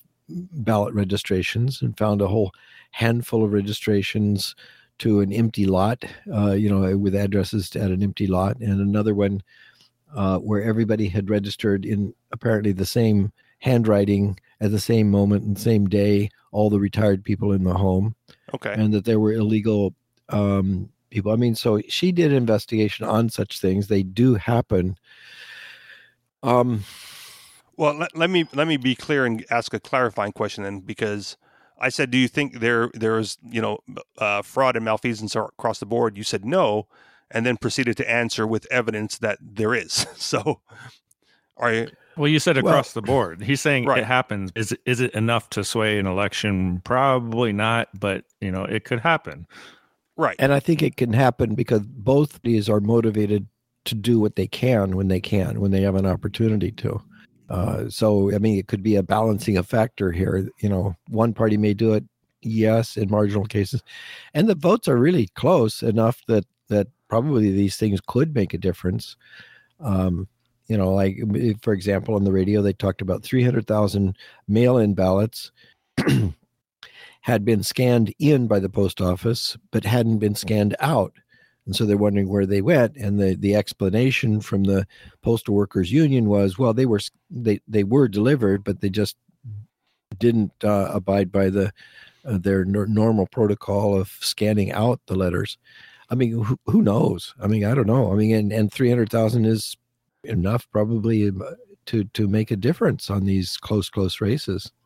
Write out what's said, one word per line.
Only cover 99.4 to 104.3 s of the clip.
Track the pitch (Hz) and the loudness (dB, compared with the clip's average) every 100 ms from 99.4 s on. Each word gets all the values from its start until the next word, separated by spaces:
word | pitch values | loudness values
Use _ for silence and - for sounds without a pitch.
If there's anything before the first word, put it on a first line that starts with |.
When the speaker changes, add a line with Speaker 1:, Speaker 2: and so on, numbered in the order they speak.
Speaker 1:
is | 110 110 - - _ _ _ _ | 2 0 -4 -14 _ _ _ _
enough | - 101 90 117 - | -6 -2 0 -2 -2
probably, | 107 107 117 110 110 104 | -2 0 0 0 2 0
um, | 95 - - - - - | -2 -8 -14 -20 -20 -6
to, | 113 | -4
to | 101 - 104 | -2 -2 0
make | 107 107 | 0 0
a | 107 | -2
difference | 113 175 214 - - | -2 0 0 -2 -4
on | 98 | -2
these | 98 95 90 - | 0 0 -2 -6
close, | - 107 92 | -4 -2 -2
close | - 95 - | -2 -4 -2
races. | 101 | -2